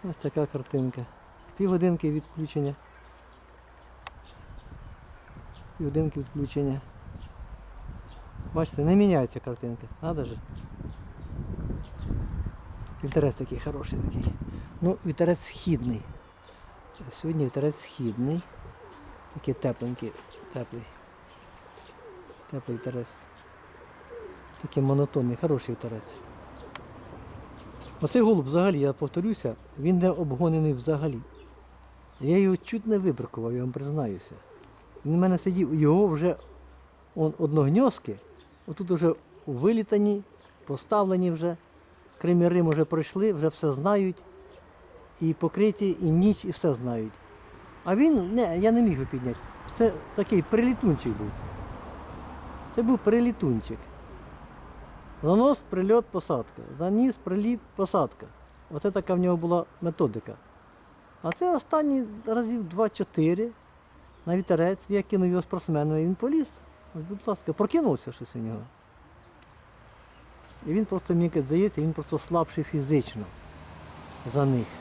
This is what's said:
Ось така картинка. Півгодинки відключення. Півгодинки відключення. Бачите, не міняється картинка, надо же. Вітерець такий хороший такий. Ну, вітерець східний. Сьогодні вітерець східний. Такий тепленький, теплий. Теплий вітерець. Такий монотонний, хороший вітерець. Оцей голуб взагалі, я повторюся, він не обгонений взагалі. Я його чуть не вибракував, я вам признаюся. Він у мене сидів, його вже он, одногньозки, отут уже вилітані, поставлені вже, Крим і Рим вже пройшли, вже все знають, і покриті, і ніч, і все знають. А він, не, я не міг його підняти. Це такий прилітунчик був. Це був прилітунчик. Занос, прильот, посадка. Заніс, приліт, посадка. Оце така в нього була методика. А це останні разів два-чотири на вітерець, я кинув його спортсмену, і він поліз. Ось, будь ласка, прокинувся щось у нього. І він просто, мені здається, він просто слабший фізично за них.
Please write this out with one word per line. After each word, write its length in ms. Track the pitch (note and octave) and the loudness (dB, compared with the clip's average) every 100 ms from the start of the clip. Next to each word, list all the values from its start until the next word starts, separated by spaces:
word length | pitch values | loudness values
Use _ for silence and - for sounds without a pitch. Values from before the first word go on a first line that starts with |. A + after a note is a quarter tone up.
| F#3 | -8
Ось 60 | D#3+ | -6
така 300 | D3 D#3 D3 | -4 -2 -2
картинка. 600 | C#3 C3 C#3 C3 B2+ B2 - - - - - | -4 -4 -2 -2 -4 -12 -14 -20 -20 -20 -2
Півгодинки 540 | G3 F3+ F3+ E3+ D#3 | 2 4 4 2 0
відключення. 640 | D3+ - - D#3 D3+ C#3 C#3 - - - - - - - - - - - - - - - - - - - - - - - - - - - - - - | -2 -6 -8 -4 -2 -2 -4 -16 -20 -20 -20 -20 -20 -20 -20 -20 -20 -20 -18 -18 -18 -20 -20 -18 -18 -18 -18 -18 -18 -20 -20 -20 -20 -18 -20 -20 -6
Півгодинки 420 | D3+ D3 D#3+ C#3+ | -2 2 0 -2
відключення. 640 | C3+ D3 C#3 C#3+ C#3 C3+ - - - - - - - - - - - - - - - - - | -8 -6 -4 -2 -2 -2 -8 -18 -16 -16 -16 -16 -16 -16 -16 -16 -14 -14 -16 -18 -18 -14 -6
Бачите, 320 | D#3+ D#3+ - D3+ | -2 -2 0 4
не 100 | G3 | 6
міняється 440 | G3+ E3 B2 A#2+ | 6 4 2 -4
картинка, 480 | - A#2+ A#2+ A#2 - - | -8 -6 -6 -8 -12 -8
надо 240 | D#3+ D#3+ B2+ | -6 -4 -4
же. 120 | - - - - - - - - - - - - - - - - - - - - - - - - - - - | -8 -12 -14 -14 -12 -12 -12 -14 -14 -10 -8 -8 -6 -6 -6 -8 -10 -4 -4 -4 -4 -6 -8 -16 -14 -14 -8
Вітерець 320 | C#3 D#3+ D3 - | 0 2 2 0
такий 240 | C3+ B2 | -6 -6
хороший 400 | D3 C#3 C3 - | -6 -6 -6 -4
такий. 340 | - - - - - - - - | -4 -2 -2 -4 -10 -10 -14 -2
Ну, 160 | E3+ F#3+ E3+ | 0 0 -4
вітерець 360 | C#3+ E3+ F3 | 2 2 2
східний. 600 | - - - C#3+ B2 G#2+ - - - - - - - - - - B2+ - | -2 -6 -2 0 0 -4 -8 -16 -20 -20 -20 -20 -20 -20 -20 -18 -16 -8
Сьогодні 240 | D#3+ D#3+ C3 | -4 0 0
вітерець 340 | C#3 D3 D3 | 0 -2 -2
східний. 640 | - - A#2+ G#2+ C3 E3 - - - - - - - - - | -14 -6 -4 -2 -2 -2 -6 -18 -18 -18 -20 -20 -20 -20 -16
Такий 200 | C#3+ - | -8 -6
тепленький, 580 | B2 C3+ A#2 A#2+ B2 A#2 - - - - | -2 -4 -4 -6 -6 -10 -12 -20 -20 -12
теплий. 300 | C3 A#2 A#2 A2 - - - - - - - - - - - A#4 F#4 F4 - - | -12 -10 -12 -16 -20 -20 -20 -20 -20 -20 -20 -20 -20 -20 -20 -20 -20 -20 -20 -12
Теплий 260 | C#3 B2+ A#2+ | -10 -8 -8
вітерець. 300 | C3 B2 A#2 - - - - - - - A#4+ - - A#4+ G#4+ - - - | -6 -8 -10 -14 -20 -20 -20 -20 -20 -20 -20 -20 -18 -16 -16 -18 -20 -14
Такий 220 | D3 - | -4 0
монотонний, 540 | C3+ C#3 C#3+ D3 B2 A#2+ | 2 2 2 0 -2 0
хороший 340 | E3 C3+ - A#2 | 0 0 -2 -8
вітерець. 400 | A#2 A2 - - - - - - - - - - - - - - - - - - - - | -8 -10 -12 -18 -18 -20 -20 -18 -16 -16 -16 -18 -18 -18 -18 -18 -18 -20 -20 -18 -18 -6
Оцей 200 | D#3 B3 | 0 4
голуб 240 | A3 G3 C3+ | 6 4 4
взагалі, 340 | E3 G3 D3+ | 2 4 4
я 140 | C#3 | 0
повторюся, 600 | C3+ C#3+ E3+ G3+ G#3+ B2 A2 - - | 0 -4 -2 -2 -2 -4 -6 -14 -2
він 200 | D3+ F3+ | 2 4
не 100 | F#3 | 4
обгонений 640 | F3+ D#3 B2+ E3 D#3+ D#3 | 2 -2 2 2 4 2
взагалі. 460 | C3 B2 D3+ D#3 A#2+ - - - - - - - - - - | 2 0 0 -2 -4 -10 -20 -20 -20 -20 -20 -20 -20 -20 -6
Я 180 | C3+ F3+ | 4 6
його 200 | F#3+ F3+ | 6 2
чуть 300 | - A3+ A3 | -2 -6 0
не 100 | G#3 | 2
вибракував, 560 | F#3 B2 A#2+ - A#2 | 2 0 -6 -4 -2
я 80 | B2 | -2
вам 100 | B2+ | -2
признаюся. 640 | B2+ C#3 D3+ A#2+ F#2 - - - - - - - - C#3+ | -4 -4 -2 -2 -4 -10 -20 -20 -20 -20 -20 -20 -8 0
Він 100 | E3+ | 4
у 20 | |
мене 200 | F#3 F3+ | 4 4
сидів, 380 | F#3+ F#3 D3 D#3 | 2 2 2 4
його 320 | D3 F3 G3+ | 6 6 4
вже 280 | D3+ F3 - - - - - - - - - | 4 2 0 -8 -20 -20 -20 -20 -20 -12 -2
он, 180 | D#3 - | 0 2
одногньозки, 800 | D#3 D#3 C#3 F#3 C4 - - G2 - - - _ - | 2 4 6 6 4 2 -10 -10 -14 -20 -20 _ -14
отут 240 | D#3 F3+ | -10 -2
уже 220 | E3+ E3 D#3+ - - - | 2 4 2 -6 -16 -8
вилітані, 800 | B2 F3 A3+ G3+ G#3 G#3 G3+ - - - _ - | 0 2 2 2 2 4 2 -4 -20 -20 _ -8
поставлені 640 | C#3 - G#3 F#3+ F#3 F3+ | -8 0 2 4 4 2
вже, 260 | D#3+ E3+ E3 - - - - - - | 0 -2 -4 -12 -20 -20 -20 -20 -4
Крим 200 | E3+ F3 | 2 6
і 60 | F3 | 6
Рим 220 | F3 E3 | 6 4
вже 160 | D3+ D3+ | 4 2
пройшли, 480 | E3 D#3 F#3+ G#3+ | 0 -2 0 0
вже 140 | E3 D#3 | 2 0
все 240 | - D#3 | 0 -2
знають, 520 | C3+ F3 G#3 F#3+ F3+ - - - - - - - - - - | 0 2 2 2 -2 -14 -20 -20 -20 -20 -20 -20 -20 -20 -2
і 120 | D#3+ | -2
покриті, 640 | D#3 E3 - G#3+ - G3 E3+ | 0 -2 2 2 2 -2 0
і 100 | F3 | 2
ніч, 340 | E3 G3+ G#3 G3 | 4 4 2 -4
і 40 | |
все 240 | - E3 | 0 0
знають. 400 | B2 B2 A#2 A2 - - - - - - - E3+ | 0 -2 -4 -6 -10 -20 -20 -20 -20 -20 -10 -2
А 100 | G3+ | 4
він, 400 | D#4 C#4 F3+ A3+ | 6 4 2 2
не, 220 | G3+ E3 | 2 4
я 140 | G#3+ | 4
не 100 | A#3 | 6
міг 120 | A3+ | 4
його 120 | C3+ C3 | 2 -2
підняти. 340 | C3 B2 A#2 - - - - | -4 -4 -6 -10 -16 -16 2
Це 160 | A3+ D#3+ - - | 2 2 -6 -4
такий 260 | G3 F#3+ | 2 2
прилітунчик 760 | D3+ A3 B3 A#3 G#3+ C3+ A#2+ G#2+ | 4 2 4 2 2 2 0 -4
був. 140 | G#2 - - - - - - - - - - - - - - - | -6 -8 -10 -12 -12 -12 -14 -14 -14 -14 -14 -14 -14 -14 -6 0
Це 80 | |
був 160 | A#3 B3 | 2 4
прилітунчик. 800 | G#3 A#3 A#3+ A3 D3+ A2+ - A2+ - - - - - - - - - - - - - - | 6 6 4 2 0 0 -2 -12 -12 -18 -18 -18 -18 -18 -20 -20 -18 -18 -18 -20 -18 -2
Занос, 360 | D#3 G3+ C4 C#4 - | 4 6 6 4 -2
прильот, 360 | F#3 F#3+ A#3 A#3 | -2 4 4 4
посадка. 560 | F#3 - C3+ - - - C3+ | -6 -2 -2 -2 -12 -16 -4
Заніс, 400 | F3 G#3 C4 - | 0 2 2 0
приліт, 420 | - F#3 G#3+ A#3+ - - | -2 0 0 -2 -6 -4
посадка. 500 | F#3+ F#3+ C3+ - - - - - - | 0 2 0 -4 -20 -20 -20 -20 -10
Оце 200 | D3 G3+ | -4 -2
така 220 | G3 F#3+ | -2 0
в 60 | F3+ | 2
нього 180 | F3+ F3 | 4 2
була 280 | E3+ F3 - - | 2 0 0 -4
методика. 520 | E3+ D#3+ C#3+ G#2+ - G#2 - - - - - - - - | -4 0 0 0 -10 -16 -18 -20 -20 -20 -20 -20 -20 -8
А 100 | E3 | -6
це 240 | - F4+ D#4 | 0 0 0
останні 480 | - D#4 D4+ C4+ A3 G#3 A3 | 0 0 2 0 -2 -8 -4
разів 380 | A3+ A3+ A#3+ | -2 0 -4
два-чотири 840 | F3 F3 A3 - F#3+ - D#3 F3+ A#3 - - - _ - - - - | -4 0 0 0 -4 2 2 2 -2 -6 -20 -20 _ -20 -20 -12 -2
на 120 | F3+ | -2
вітерець, 420 | F#3 E3 E3+ F#3+ - | 2 2 2 0 -2
я 120 | G3+ | -2
кинув 280 | G3 G3 F3+ | 2 2 4
його 120 | F3+ | 2
спортсмену, 560 | E3+ F#3 - D3+ D3+ D#3 | -2 -6 0 2 2 2
і 60 | |
він 120 | E3+ F#3 | 2 0
поліз. 360 | B3 D#4+ C4+ - - - - E3 | 0 0 0 -8 -20 -20 -16 -12
Ось, 80 | E3 | -10
будь 180 | G3 - | -6 -4
ласка, 260 | G3 - | -4 -4
прокинувся 580 | D#3 G#3 E4 C4+ C3+ - | 0 2 4 4 0 -4
щось 240 | - A#2+ A#2+ | -14 -12 -8
у 40 | |
нього. 220 | A2+ G#2+ A2+ - _ - - - - - - - - - - - - - - - - - D3 | -6 -8 -10 -20 _ -20 -20 -20 -20 -20 -20 -20 -20 -20 -20 -20 -20 -20 -20 -20 -20 -12 -2
І 80 | |
він 120 | F#3 G#3+ | -2 0
просто, 280 | F#3+ - | -4 0
мені 180 | E3+ E3+ D#3+ | 2 4 2
здається, 460 | C3+ D#3+ G3+ - | 2 2 2 2
він 120 | D#3+ | -2
просто 260 | D#3 C#3+ D#3 | -2 -4 -4
слабший 440 | - E3+ D#3 - | 0 0 2 -2
фізично 600 | D3 D#3 C#3 D3+ - G#2+ G2 - - - - - - - - - B2+ | -2 -2 2 2 2 -8 -12 -14 -20 -20 -18 -18 -18 -18 -18 -12 -4
за 120 | B2+ C#3 | 2 4
них. 220 | B2+ G#2+ - | 2 0 -8